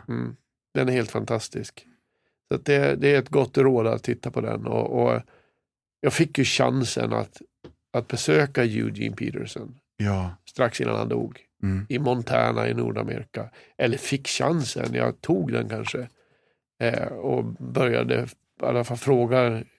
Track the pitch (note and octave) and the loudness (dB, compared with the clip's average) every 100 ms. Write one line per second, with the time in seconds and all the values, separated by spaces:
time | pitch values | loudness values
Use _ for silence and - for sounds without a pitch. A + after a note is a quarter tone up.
0 | - A#2+ - A#2+ _ _ _ C3+ B2+ B2+ | -6 -6 -6 -10 _ _ _ -2 2 2
1 | A2 A#2 G#2+ A2+ - G#2+ A2 - - _ | 0 -4 -2 -4 -4 -10 -10 -14 -20 _
2 | _ _ _ _ - B2+ - C#3+ C#3+ C#3 | _ _ _ _ -6 -4 2 4 4 4
3 | C#3+ C#3 C3+ D3 B2+ C#3 C3+ B2 A2+ A2+ | 4 4 4 2 2 4 4 4 2 0
4 | - A#2+ B2 A#2+ A2 A2 A2+ A2+ A2+ B2 | -2 -4 -4 -4 -2 -2 -2 -2 0 2
5 | A#2+ A#2 - _ _ _ _ _ _ _ | 2 2 -2 _ _ _ _ _ _ _
6 | C#3+ - D#3+ - B2+ - B2 C3 A#2+ B2 | 0 2 0 2 2 4 2 2 0 -2
7 | A2+ A2+ G#2 - - _ - _ _ A#2+ | -2 -2 -4 -10 -20 _ -20 _ _ -4
8 | A#2 A#2 - D#3 C#3+ C#3 A#2+ A2 A2 G#2 | -2 -2 2 4 4 2 0 2 -2 -2
9 | A2 G#2+ A2 - A2+ - A2 B2 _ - | -6 -4 -6 -6 -8 -10 -12 -16 _ -2
10 | G#2 F#3+ F2+ F2 - - A#2+ - A#1+ - | 0 0 -2 -8 -10 -2 0 0 -2 -2
11 | - A#1+ - - _ - G2 F#2+ G#2 C3 | -2 -2 -4 -10 _ -6 -2 -2 -2 -2
12 | B2 B2 A2+ A#2+ A#2 A2+ A2+ A#2 A#2 G#2+ | 0 0 0 2 2 0 0 0 -2 -2
13 | A2 A#2 A#2 A2 A2+ - - - B2+ - | -4 -6 -8 -10 -12 -14 -16 -2 0 0
14 | - C#3 - - C3 E3+ A#2+ C3 A#2+ A#2+ | -2 -4 -2 0 0 0 -2 -4 -2 0
15 | A#2+ - - F#3 D#3+ A#2 A2 A2 A2 - | 0 -2 0 0 2 -2 -2 -4 -6 -6
16 | B2 _ _ _ _ _ _ - A#2 A#2 | -8 _ _ _ _ _ _ -4 -2 -2
17 | - A2 C3+ B2+ A2+ A2+ B2+ B2+ B2+ A#2+ | -4 -4 -2 -2 -2 -6 -4 0 2 2
18 | A#2+ B2 B2 - _ - B2 B2 A#2 A#2+ | 2 0 -2 -10 _ -6 -2 0 -2 -4
19 | C#3 B2+ A#2+ C3 A#2+ A2 - | 2 2 4 4 2 0 -6